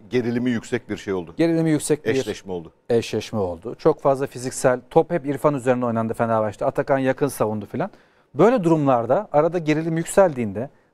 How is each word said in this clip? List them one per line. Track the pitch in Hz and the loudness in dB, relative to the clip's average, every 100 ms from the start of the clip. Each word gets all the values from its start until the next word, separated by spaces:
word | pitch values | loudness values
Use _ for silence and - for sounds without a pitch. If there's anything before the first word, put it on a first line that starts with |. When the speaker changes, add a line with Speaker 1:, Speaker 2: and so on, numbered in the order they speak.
| 101 | -4
Speaker 1:
gerilimi | 123 117 120 123 | -2 0 -2 -2
yüksek | 113 - 117 - | -2 -4 -6 -4
bir | 101 | -8
şey | 104 | -4
oldu. | 92 82 113 | -4 -4 -2
Speaker 2:
Gerilimi | 170 165 160 | 0 2 2
yüksek | 147 - 147 - | 0 0 -2 0
bir | |
Speaker 1:
Eşleşme | 131 107 95 95 | -2 -2 -8 -8
oldu. | 87 80 _ - | -10 -10 _ -2
Speaker 2:
eşleşme | 117 - 110 - 110 | 0 0 -4 -4 -4
oldu. | 90 82 113 139 | -4 -6 -12 -2
Çok | 165 151 | 0 2
fazla | 143 135 139 | 0 0 -4
fiziksel, | 127 123 - 131 127 - | -6 -10 -2 0 0 0
top | - - | 0 2
hep | - 135 | -2 -4
İrfan | 135 156 | -2 0
üzerine | 143 123 123 123 | 0 0 0 0
oynandı | 113 113 | 0 -2
Fenerbahçe'de. | - 117 113 107 - 135 | -2 0 2 0 -2 -2
Atakan | - 135 135 | -2 0 2
yakın | 131 127 139 | 2 0 -2
savundu | - 110 107 101 | 0 -2 -2 -6
filan. | 123 185 - _ _ _ | -6 -6 -8 _ _ _
Böyle | 131 208 254 | 4 4 4
durumlarda | 170 160 139 123 117 160 214 | 2 2 4 2 2 0 2
arada | 147 165 175 | 2 2 0
gerilim | 151 151 165 165 | 0 0 0 -4
yükseldiğinde | 165 - 185 123 110 98 135 _ _ | 2 4 4 2 -4 -6 -10 _ _